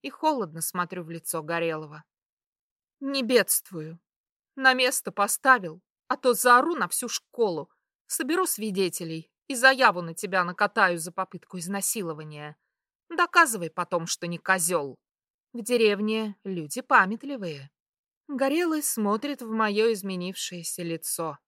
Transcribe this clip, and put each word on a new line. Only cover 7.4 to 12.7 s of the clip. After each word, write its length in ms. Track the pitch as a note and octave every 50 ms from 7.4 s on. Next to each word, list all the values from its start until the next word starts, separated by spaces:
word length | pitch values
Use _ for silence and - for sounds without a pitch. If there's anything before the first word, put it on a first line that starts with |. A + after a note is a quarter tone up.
| A#3 G3+ E3+ D3+ C#3+ _ _ _ _ _ _ _ _
Соберу 400 | _ - - D#4 B3+ E4 F#4+ F#4
свидетелей 840 | - - - G#3+ A3 F#3+ G3 F#3+ F3 - - E3+ E3 D#3+ E3 D#3+ _ _ _ _ -
и 60 | C#4
заяву 480 | A#3 A#3+ C4 C4+ B3+ C4 A3 F3+ F3
на 120 | F3 E3 E3
тебя 300 | - - F#3+ F#3 F#3+ F3
накатаю 540 | F3 F3 - G#3 G3 _ A#3 G3+ F3+ F3 E3
за 120 | D#3+ F3+
попытку 480 | - - F#3+ _ - E3+ - _ - F3+
изнасилования. 1000 | D#3+ F3 G3 G3 - - - A3+ F3+ E3 D#3 D3 D#3 D3+ D3+ D3 D3 D3+ D3+ _ _ _